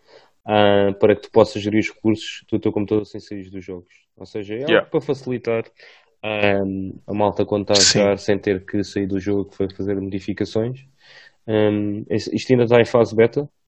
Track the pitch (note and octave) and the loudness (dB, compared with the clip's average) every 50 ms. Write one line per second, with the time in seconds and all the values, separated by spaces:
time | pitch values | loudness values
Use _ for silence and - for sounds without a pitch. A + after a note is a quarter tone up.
0 | _ _ - - _ _ _ _ _ A2 G#2+ G#2 G#2 G2+ G2+ G2+ G2+ G2+ G2 - | _ _ -20 -20 _ _ _ _ _ 0 2 4 6 6 6 4 2 2 0 2
1 | - G#2 G2+ - - - - A2+ G#2+ - - G#2+ G2+ G#2+ G2+ A2 G#2 - - _ | 2 2 2 2 -2 0 4 4 4 4 0 -4 -4 0 0 0 0 -2 -8 _
2 | - A2 G#2+ G#2+ - - - - - _ A2+ G#2 - A2 - G#2 G2+ G2 A2 G#2+ | -2 -2 -2 -2 -4 -14 -16 -18 -8 _ -6 -2 -2 -2 -2 -2 -2 0 -2 -2
3 | G#2 - - G#2+ - - G#2+ G2+ F#2 F#2 G2 F#2+ F2 G2 F#2 F2 F2 _ _ _ | -2 -4 -14 -18 -14 -14 -14 -14 -14 -14 -16 -16 -14 -12 -14 -14 -16 _ _ _
4 | _ _ _ _ F#2+ - - A2 G2+ G2+ G#2+ A#2 C3+ - A2+ G2+ - - - D#3 | _ _ _ _ -20 -12 -10 -10 -10 -8 -8 -6 0 4 4 4 4 2 -4 -4
5 | C3+ - C#3 C3+ - B2+ B2+ A#2 - A#2 A#2 A2+ A2+ - _ _ - - - _ | -2 -2 -6 -6 -4 -6 -6 -4 -4 -2 -4 -4 -4 -8 _ _ -20 -20 -20 _
6 | _ _ _ _ - G#2+ G#2+ G#2 G#2 G2+ G2 G2 G2 G2 F#2+ F#2+ F#2+ F#2+ - - | _ _ _ _ -8 -6 -2 0 2 2 2 2 0 -2 -4 -6 -8 -10 -12 -16
7 | _ - G#2 G#2 G#2 G2+ F#2+ - G#2 - G#2 G#2 G2 - G#2 G2+ F#2+ - - G#2+ | _ -8 -2 0 0 0 2 0 -2 0 -2 -4 0 0 2 2 2 2 2 2
8 | G2+ G2+ G2+ G2 - - G#2 G2 - G#2 G2 F#2 F#2+ - - G#2 G2 - - G2+ | 2 2 2 0 0 -2 -2 0 0 -2 -2 -2 -4 -4 -4 -4 -4 -4 -4 -4
9 | G2+ F#2 G2+ F#2+ F2+ G2+ G2+ G2+ F#2+ G2 - - G2 F#2 - - G2 G2+ G2+ G2 | -4 -2 -4 -4 -2 -2 -2 -2 -4 -6 -6 -6 -6 -6 -4 -6 -6 -4 -4 -4
10 | F#2+ F#2+ G2 G2 - - G2 - G#2+ - - A2 A2+ A#2+ C3 C3 - _ _ _ | -4 -6 -8 -8 -6 -8 -6 -4 -6 -4 -2 -4 -4 -4 -6 -10 -16 _ _ _
11 | _ - - - - - _ _ _ A#2 A2 G#2+ G#2+ G#2 G#2 G#2 G#2 G#2 G2+ G#2+ | _ -20 -20 -20 -20 -20 _ _ _ -2 0 2 2 2 2 0 -2 -4 -6 -8
12 | - - - G#2+ - - - A2+ - - B2+ A#2+ A#2+ A2 A#2+ A#2+ A2+ - - A#2+ | -6 -4 -4 -4 -2 -4 -6 -6 0 2 2 2 4 4 6 4 4 4 4 2
13 | A2+ G#2 A2 A2 A2+ A#2 - C#3+ D3 - _ _ _ | 2 4 4 2 2 2 2 -4 -8 -8 _ _ _